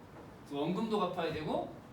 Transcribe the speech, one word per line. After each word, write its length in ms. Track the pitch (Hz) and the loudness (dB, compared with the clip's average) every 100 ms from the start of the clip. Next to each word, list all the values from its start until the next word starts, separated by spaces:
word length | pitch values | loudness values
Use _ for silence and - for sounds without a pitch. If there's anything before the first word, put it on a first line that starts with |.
| - - - - - | -14 -16 -16 -14 -4
그래서 160 | 143 160 | 0 2
원금도 340 | 196 220 208 | 2 4 4
갚아야 320 | 180 175 165 | 4 2 0
되고 420 | 156 160 - - - - | 0 0 0 0 -6 -14